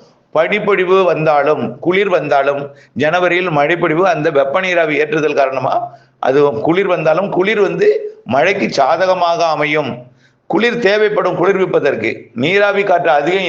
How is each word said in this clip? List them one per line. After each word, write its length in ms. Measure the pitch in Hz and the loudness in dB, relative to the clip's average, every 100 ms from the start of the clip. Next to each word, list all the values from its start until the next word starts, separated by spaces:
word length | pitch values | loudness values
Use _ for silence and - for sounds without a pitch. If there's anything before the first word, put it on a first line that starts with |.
| - _ _ | -20 _ _
பனிப்பொழிவு 640 | 151 180 208 208 196 180 190 | -2 0 0 0 0 2 2
வந்தாலும், 580 | 180 151 156 147 139 143 127 - | 2 2 2 2 2 0 -4 -4
குளிர் 360 | 156 190 202 175 | -2 0 0 0
வந்தாலும், 460 | 147 139 139 143 143 - - | 0 0 0 -2 -6 -16 -12
ஜனவரியில் 600 | 110 147 180 180 175 185 147 | -4 0 0 0 0 0 0
மழைப்பொழிவு 480 | 147 170 170 156 190 | 0 0 0 0 0
அந்த 160 | 156 156 | 0 0
வெப்ப 300 | 139 135 190 | 0 0 0
நீராவி 360 | 185 175 160 143 | 0 0 0 0
ஏற்றுதல் 420 | 151 156 147 143 | 0 0 0 0
காரணமா 340 | 135 131 127 208 - - _ - | 0 0 -2 -2 -6 -14 _ -6
அது 200 | - 139 143 117 | 0 2 2 0
குளிர் 320 | 147 175 190 | -2 0 0
வந்தாலும், 360 | 165 160 160 196 | 0 0 0 -2
குளிர் 340 | 175 196 208 185 | -2 0 0 0
வந்து 220 | 170 208 214 - - | 2 0 0 -4 -12
மழைக்கு 440 | - 131 170 196 214 | -4 0 0 0 -2
சாதகமாக 760 | - 131 170 185 185 170 170 165 | 0 0 2 0 0 0 0 0
அமையும். 460 | 151 151 151 139 - - _ _ _ - | -2 -2 -2 -4 -8 -16 _ _ _ -4
குளிர் 320 | 202 240 226 | -2 0 0
தேவைப்படும் 520 | 214 214 214 214 180 170 | 0 2 0 0 -2 0
குளிர்விப்பதற்கு, 720 | 180 196 180 170 139 120 110 - - | 0 0 0 0 0 -2 -4 -6 -12
நீராவி 480 | 117 147 196 208 196 | -4 0 2 2 0
காற்று 280 | 196 175 147 | 0 0 2
அதிகம் 360 | 147 147 185 | 2 2 -2